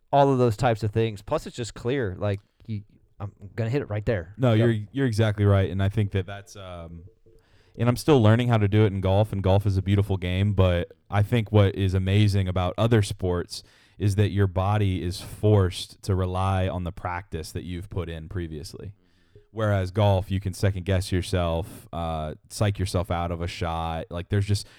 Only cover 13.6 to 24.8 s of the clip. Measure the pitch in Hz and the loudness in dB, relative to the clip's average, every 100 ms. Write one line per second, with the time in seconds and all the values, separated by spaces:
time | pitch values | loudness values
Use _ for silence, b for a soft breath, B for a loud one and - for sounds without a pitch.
13.6 | - b b b 101 98 98 95 95 92 | -16 b b b 0 2 2 2 0 2
14.6 | 95 107 101 92 87 90 - - 107 104 | 0 2 0 -2 -4 -6 -12 -2 4 4
15.6 | 92 - - - - 92 92 90 95 95 | 4 -2 -12 -10 -4 -2 -2 -2 0 0
16.6 | 92 82 87 - 90 87 - 82 78 90 | 0 -2 -6 -8 -8 -8 -10 -12 -10 -10
17.6 | 80 87 92 98 82 80 78 92 85 76 | -10 -10 -8 -8 -8 -10 -10 -8 -8 -10
18.6 | - - 95 - b b b b b 107 | -12 -14 -16 -18 b b b b b -4
19.6 | 107 101 92 104 104 95 92 95 95 90 | 0 0 0 2 4 2 0 -4 -4 -2
20.6 | 101 92 85 92 - 90 - 90 85 82 | -2 -2 0 0 0 -2 -2 -2 0 -2
21.6 | - - - 85 82 80 78 78 - - | -6 -12 -12 -8 -6 -6 -6 -10 -10 -2
22.6 | 104 101 92 92 87 85 87 85 85 - | -2 -2 -2 -2 -2 -4 -4 -6 -8 -6
23.6 | 85 82 82 82 - 87 85 101 101 104 | -6 -4 -6 -6 -8 -10 -2 -2 0 -2
24.6 | - b | -4 b